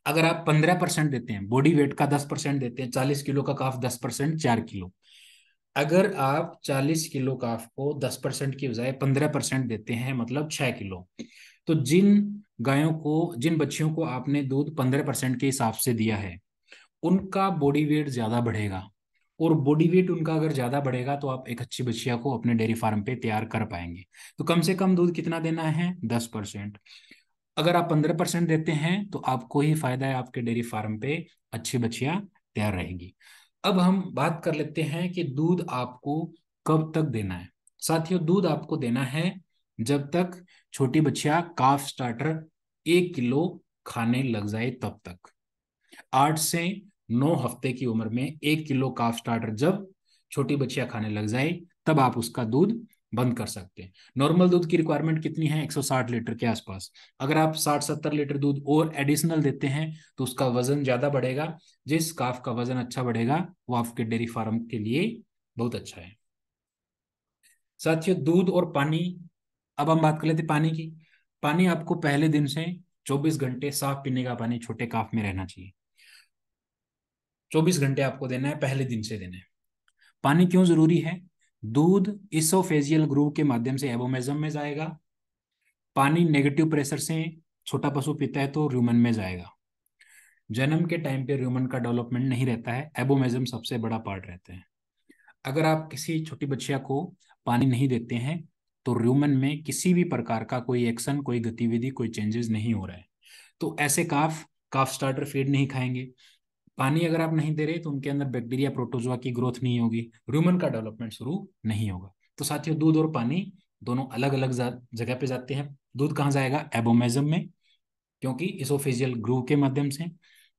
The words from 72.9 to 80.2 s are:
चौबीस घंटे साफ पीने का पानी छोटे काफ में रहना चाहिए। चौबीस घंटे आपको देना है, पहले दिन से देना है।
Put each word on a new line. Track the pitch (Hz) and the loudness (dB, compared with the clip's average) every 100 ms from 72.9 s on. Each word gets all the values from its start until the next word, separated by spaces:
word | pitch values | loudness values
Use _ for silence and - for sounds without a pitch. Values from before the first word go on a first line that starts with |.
| _ - | _ -2
चौबीस | 139 156 151 | 0 0 0
घंटे | 131 123 143 | -2 -4 -4
साफ | 143 139 139 | -2 -2 -2
पीने | 143 131 | -2 -2
का | 127 | -2
पानी | 120 117 120 | -4 -4 -4
छोटे | - 107 117 | -6 -6 -4
काफ | 113 110 | -2 -2
में | 113 | 0
रहना | 104 95 | -2 -2
चाहिए। | 92 - 92 - _ _ _ - _ _ _ _ _ _ _ _ _ _ _ _ - | -6 -10 -20 -20 _ _ _ -20 _ _ _ _ _ _ _ _ _ _ _ _ -2
चौबीस | 156 165 143 | 2 4 4
घंटे | 139 135 | 2 2
आपको | 135 - 127 | 0 -2 -4
देना | 127 139 | -2 -2
है, | 151 | -2
पहले | 139 135 | -2 0
दिन | 127 113 | -2 -2
से | 107 107 | -4 -8
देना | 92 92 | -10 -14
है। | - _ _ _ _ _ _ _ | -20 _ _ _ _ _ _ _